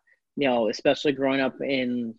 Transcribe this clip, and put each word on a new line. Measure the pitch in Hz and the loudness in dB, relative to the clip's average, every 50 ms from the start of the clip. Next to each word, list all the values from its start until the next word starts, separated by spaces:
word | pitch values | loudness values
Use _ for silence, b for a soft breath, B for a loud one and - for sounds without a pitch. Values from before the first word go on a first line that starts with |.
| _ _ _ _ _ _ _ | _ _ _ _ _ _ _
you | 143 143 | -2 0
know, | 131 123 120 110 107 | 2 2 2 2 0
especially | - - - 147 131 - - 151 | -2 0 2 2 2 2 0 0
growing | 135 131 139 135 135 135 | 0 2 0 0 2 2
up | 135 127 - - | 0 -2 -2 -4
in, | - 135 139 131 127 123 123 123 117 113 113 | -4 -2 -2 -2 -2 -2 -2 -4 -4 -6 -10